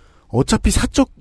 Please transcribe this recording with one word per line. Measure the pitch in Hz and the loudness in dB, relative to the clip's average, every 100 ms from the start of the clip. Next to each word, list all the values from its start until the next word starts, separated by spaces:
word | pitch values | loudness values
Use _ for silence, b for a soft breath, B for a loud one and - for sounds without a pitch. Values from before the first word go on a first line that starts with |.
| B B B | B B B
어차피 | 110 - - - | -2 0 0 0
사적 | - 247 - 262 - | -2 -2 0 -2 -2